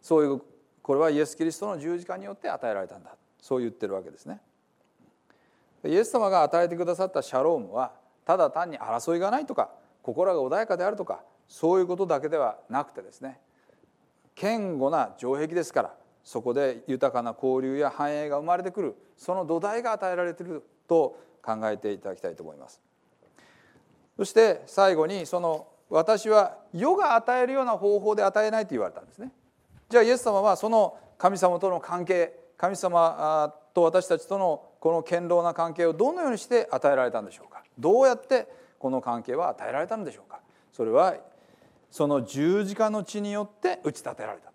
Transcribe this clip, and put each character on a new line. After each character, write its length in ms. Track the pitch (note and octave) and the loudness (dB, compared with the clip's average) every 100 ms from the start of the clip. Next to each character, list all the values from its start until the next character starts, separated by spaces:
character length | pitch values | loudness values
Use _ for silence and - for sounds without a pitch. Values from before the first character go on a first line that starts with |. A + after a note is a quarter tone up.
そ 180 | - D#3+ | 2 2
う 40 | |
い 40 | D3 | 2
う、 80 | C3+ - _ _ _ | -2 -8 _ _ _
こ 140 | - C#3 | -2 2
れ 40 | |
は 120 | D#3+ | 2
イ 80 | D3 | 2
エ 60 | D3 | -2
ス・ 120 | - | -2
キ 80 | E3 | -4
リ 60 | |
ス 80 | D#3+ | -4
ト 80 | G#3 | -8
の 100 | F3+ | -6
十 220 | D3+ F3 | -6 -8
字 60 | F3+ | -8
架 120 | F#3 | -12
に 80 | G3 | -12
よ 80 | |
っ 20 | G3 | -10
て 140 | - | -8
与 180 | E3 A#2+ | -6 -4
え 60 | |
ら 80 | G2+ | -4
れ 60 | F#2 | -6
た 100 | - | -12
ん 60 | |
だ。 120 | - - _ _ | -20 -20 _ _
そ 180 | - C3 | -6 -4
う 20 | |
言 100 | A#2+ | -4
っ 20 | |
て 160 | - G#2 | -6 -6
る 60 | |
わ 80 | F#2+ | -6
け 80 | F2 | -10
で 80 | D2+ | -18
す 80 | - | -16
ね。 160 | F#2 _ _ _ _ _ _ _ _ _ _ _ _ _ _ | -18 _ _ _ _ _ _ _ _ _ _ _ _ _ _
イ 120 | - E3 | -2 0
エ 80 | |
ス 80 | A3+ | 2
様 180 | B3 G#3 | 0 2
が 120 | F#3+ | 4
与 200 | D3+ E3+ | 4 2
え 60 | F3 | 0
て 60 | E3+ | 0
く 80 | |
だ 120 | F3 E3+ | -4 -2
さ 100 | F#3 | -2
っ 60 | |
た 100 | F3 | -4
シ 120 | B2+ | -2
ャ 100 | C3 | 0
ロ 140 | D3 E3 | 2 0
ー 20 | |
ム 140 | G2 | -2
は、 200 | G#2+ B2+ - _ _ - | -6 -6 -8 _ _ -2
た 120 | F3+ | 2
だ 120 | D#3 | 2
単 220 | F3 F3 | 0 -6
に 80 | C#3+ | -8
争 360 | G#2+ A#2 - E3+ | -6 -6 -2 -2
い 40 | |
が 100 | F#3+ | 0
な 100 | B3 | -2
い 60 | D4+ | -4
と 80 | |
か、 160 | A#3+ G#2+ - _ _ | -4 -4 -6 _ _
心 320 | - A#2+ F#3 | -10 -2 0
が 80 | F3 | 0
穏 180 | C3 E3 | 0 -2
や 60 | A3+ | -2
か 120 | F3 | -2
で 60 | |
あ 60 | F#3 | -2
る 60 | G#3+ | -4
と 100 | F3+ | -8
か、 180 | - - _ _ | -10 -12 _ _
そ 280 | - D#3+ F#3 | -2 2 2
う 40 | |
い 40 | |
う 40 | F3+ | 2
こ 80 | F3+ | 0
と 120 | F#3+ | 0
だ 120 | D3+ | 0
け 80 | D3+ | 0
で 80 | D#3 | 0
は 200 | B2+ - - | -2 -2 -6
な 140 | B2+ | -6
く 100 | C#3+ | -6
て 100 | - | -10
で 80 | F#2 | -18
す 100 | - | -16
ね、 180 | C3 C3 _ _ _ _ _ _ _ _ _ - | -16 -16 _ _ _ _ _ _ _ _ _ -6
堅 420 | G3 A3+ G3+ D#3 | -4 -2 -4 -2
固 100 | C3+ | 0
な 240 | D#3+ A#2 - | 0 -2 -4
城 160 | B2 | -4
壁 140 | C#3 D#3 | -2 -2
で 160 | E3+ | -2
す 80 | D#3 | -2
か 120 | - | -2
ら、 100 | A#2 - _ _ | -2 -6 _ _
そ 180 | _ B2 | _ -8
こ 120 | A#2 | -2
で 300 | B2 C#3 A#2 - | 0 0 -2 -6
豊 240 | C3 C3+ | -2 0
か 120 | B2 | -2
な 120 | A#2 A2+ | -6 -4
交 260 | C3 C3 | -2 0
流 160 | C3 C#3 | -2 -2
や 120 | D3 | -2
繁 240 | - D3 | -2 -4
栄 160 | D3 D3+ | -4 -4
が 80 | C#3+ | -4
生 60 | |
ま 140 | D#3 F3 | -2 -2
れ 60 | |
て 80 | F#3 | -2
く 100 | F#3 | -6
る、 140 | D#3 - _ _ | -8 -8 _ _
そ 160 | - F#3 | -6 -6
の 100 | E3 | -2
土 140 | E3 | -2
台 220 | G3 A3+ | -2 -4
が 100 | A#3+ | -4
与 220 | G#3+ G3 | -4 -4
え 20 | F3+ | -2
ら 80 | |
れ 100 | F3+ | -4
て 100 | E3+ | -6
い 20 | F3 | -10
る 180 | D#3 - _ _ | -12 -14 _ _
と 300 | E3 C#3+ - - _ | 2 2 -2 -20 _
考 140 | - A2 A2 | -8 -4 -2
え 80 | G#2 | -4
て 140 | G#2+ | -4
い 80 | G2 | -6
た 100 | G2+ | -8
だ 60 | F#2 | -8
き 60 | |
た 80 | F#2 | -8
い 60 | E2 | -10
と 80 | |
思 100 | D#2+ | -16
い 40 | D2 | -18
ま 120 | B1 | -20
す。 120 | - _ _ _ _ _ _ _ _ _ _ _ _ _ - | -20 _ _ _ _ _ _ _ _ _ _ _ _ _ -6
そ 80 | G3 | 2
し 80 | |
て 280 | - A3+ E3+ - | 6 6 4 -4
最 260 | - G3 | 4 4
後 140 | E3+ D#3 | 4 0
に、 180 | G3 D#3 | -2 -4
そ 140 | F3+ | -2
の、 280 | F3 D#3 - _ _ | -2 -2 -6 _ _
「私 400 | D#3+ D#3+ A3 A3 | 0 2 2 4
は 300 | G#3+ F#3+ - - | 4 4 -2 -14
世 220 | E3+ B3+ G4 | -4 0 2
が 200 | F4 A#3 | 4 2
与 280 | A#3 B3 | 2 0
え 40 | B3 | 2
る 60 | |
よ 100 | C4+ | 0
う 20 | B3+ | -2
な 100 | A3 | 0
方 240 | G3+ G#3 | 2 2
法 140 | F#3+ G#3 | 2 2
で 80 | |
与 220 | G3 G3 G#3+ | 2 2 0
え 60 | |
な 100 | A3 | 0
い」 40 | G#3 | -2
と 40 | |
言 80 | B2 | -4
わ 80 | F#2+ | -4
れ 40 | |
た 80 | - | -6
ん 60 | - | -20
で 60 | |
す 40 | - | -18
ね。 140 | B3 _ _ _ _ - _ | -18 _ _ _ _ -20 _
じ 80 | A#3 | 4
ゃ 40 | |
あ 20 | |
イ 60 | A3+ | 6
エ 80 | B3 | 2
ス 60 | |
様 180 | A#3+ G3+ | 2 2
は 140 | G#3 F3+ | 2 2
そ 140 | A3 | 2
の 280 | A3+ G3 - - _ | 2 2 0 -20 _
神 220 | F3+ G3 | 0 4
様 200 | F3+ F3 | 2 2
と 100 | F#3+ | 0
の 80 | F3+ | -2
関 260 | - F3 F3 | -4 -8 -2
係、 460 | F3+ E3 - - _ | 0 0 -4 -20 _
神 140 | F3 G3 | -4 -2
様、 400 | - E3+ E3 D#3+ | 0 4 2 2
あ 320 | D3+ D#3 D3+ | 0 0 0
ー、 240 | - _ | -4 _
と 80 | - | 2
私 260 | E3 F3 F3+ | 4 4 2
た 120 | E3 | -2
ち 80 | - | -2
と 100 | G3 | -2
の 260 | F#3 D3 - _ | -2 -2 -8 _
こ 120 | D#3+ | 0
の 100 | E3 | 0
堅 200 | D#3+ F3 | 0 -4
牢 200 | F3 F3 | 2 2
な 140 | E3+ E3 | 2 0
関 180 | E3+ | -4
係 140 | D#3+ E3+ | 2 0
を 60 | |
ど 200 | D#3 A#3+ | 2 0
の 80 | F4 | 0
よ 60 | D#4 | -4
う 40 | |
に 40 | A3+ | -4
し 80 | - | 0
て 240 | A#3+ - | 0 0
与 240 | C3+ C#3+ | 0 2
え 20 | C3+ | 2
ら 100 | B2 | 2
れ 40 | |
た 100 | A2+ | -2
ん 60 | G2+ | -8
で 60 | |
し 80 | - | -16
ょ 60 | - | -20
う 20 | |
か。 120 | - - - | -20 -20 -4
ど 220 | C3+ A3 | 2 6
う 40 | C4+ | 6
や 80 | |
っ 100 | B3 | 4
て 240 | - B3+ - - - _ | 0 -2 -2 -14 -20 _
こ 140 | C3+ | -4
の 100 | C3 | -4
関 220 | A#2+ A#2+ | -2 -6
係 100 | A2 | -4
は 160 | C3 E3+ | -2 -2
与 180 | - A#2 | -4 -6
え 40 | |
ら 80 | B2+ | -6
れ 60 | F3 | -4
た 100 | A3 | -6
の 80 | F3+ | -8
で 60 | |
し 60 | - | -12
ょ 20 | - | -20
う 20 | |
か。 120 | - _ _ _ | -20 _ _ _
そ 140 | _ A2+ | _ 2
れ 60 | |
は 240 | A#2+ F#3 - - _ _ _ _ _ _ | 4 4 2 -10 _ _ _ _ _ _
そ 160 | - G3 | -2 0
の 160 | C#3+ | 0
十 420 | B2 C3+ D3+ G3 | -2 -2 2 2
字 120 | G3 G3+ | 0 -2
架 160 | A3 | -2
の 120 | G#3+ | -2
血 160 | F#3 G#3 | -6 -8
に 120 | G#3 | -6
よ 180 | G3+ G#3 | -6 -8
っ 80 | _ | _
て 200 | F#4 F4+ | -4 -2
打 80 | - | -6
ち 120 | - | -8
立 140 | - - | -12 -10
て 60 | |
ら 100 | G#2+ | -12
れ 60 | G2 | -12
た。 120 | - | -16